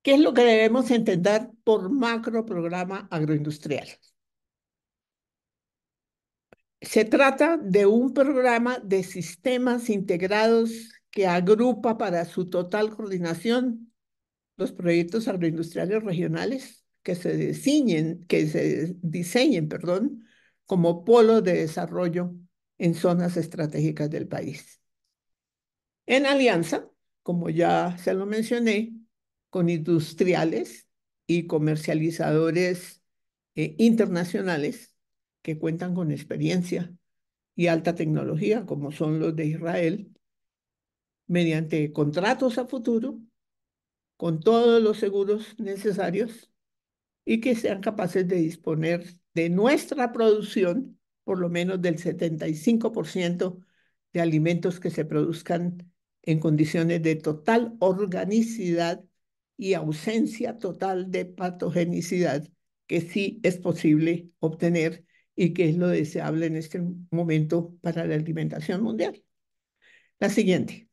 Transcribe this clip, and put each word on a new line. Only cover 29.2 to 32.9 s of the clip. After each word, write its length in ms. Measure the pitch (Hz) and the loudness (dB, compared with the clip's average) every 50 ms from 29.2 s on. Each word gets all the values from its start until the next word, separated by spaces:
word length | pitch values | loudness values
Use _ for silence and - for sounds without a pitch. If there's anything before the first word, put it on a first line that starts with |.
| _ _ _ _ _ _ | _ _ _ _ _ _
con 200 | - 185 175 170 | -2 0 2 2
industriales 1160 | 175 165 156 175 170 160 156 - - - 196 180 170 156 160 160 - - 359 - - - _ _ _ _ _ _ _ _ _ | 0 0 0 2 2 2 0 -2 -2 0 2 2 2 2 2 0 0 -2 -6 -6 -12 -20 _ _ _ _ _ _ _ _ _
y 200 | - 170 175 165 | 0 0 0 0
comercializadores, 1500 | 170 170 151 151 156 156 156 156 - 156 156 156 165 160 - 160 156 151 156 160 165 156 175 185 180 180 175 - - | 0 -2 0 2 2 0 0 -2 -2 -2 0 -2 -2 -2 -2 -2 0 2 2 2 2 2 0 0 0 -2 -4 -8 -18